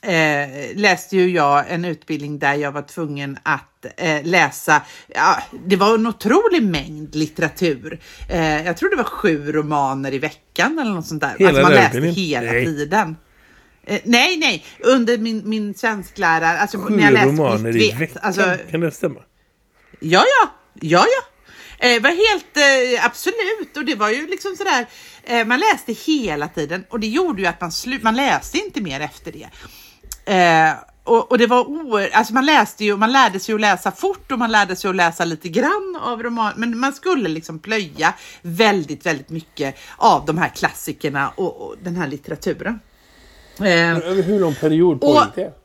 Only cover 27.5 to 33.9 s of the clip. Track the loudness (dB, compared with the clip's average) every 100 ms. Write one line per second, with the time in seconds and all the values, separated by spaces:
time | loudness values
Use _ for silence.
27.5 | -4 -8 -8 -8 -2 0 0 0 -2 -2
28.5 | -6 -6 -8 -8 -8 -10 -12 -16 -16 -20
29.5 | -20 -20 -20 -20 _ -18 -14 -2 2 4
30.5 | 6 4 0 -10 _ 0 0 2 2 4
31.5 | 2 0 -6 -4 -2 2 2 2 0 4
32.5 | 4 2 -2 -2 2 2 4 4 2 -4
33.5 | 0 2 0 -2